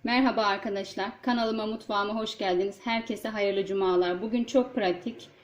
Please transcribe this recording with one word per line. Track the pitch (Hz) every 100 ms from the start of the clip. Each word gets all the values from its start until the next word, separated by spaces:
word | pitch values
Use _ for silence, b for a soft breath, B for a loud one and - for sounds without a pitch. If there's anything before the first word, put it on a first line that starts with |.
Merhaba | - 247 262 226 208
arkadaşlar, | 196 226 196 190 - 196 -
kanalıma, | 262 240 220 220 214
mutfağıma | 220 - 208 202 220
hoş | 214 -
geldiniz. | 196 180 196 -
Herkese | 240 226 226 208 240
hayırlı | 214 202 196 180
cumalar. | 196 185 180 180 180
Bugün | 220 240
çok | 233 269 247 254
pratik, | 190 175 233 - - b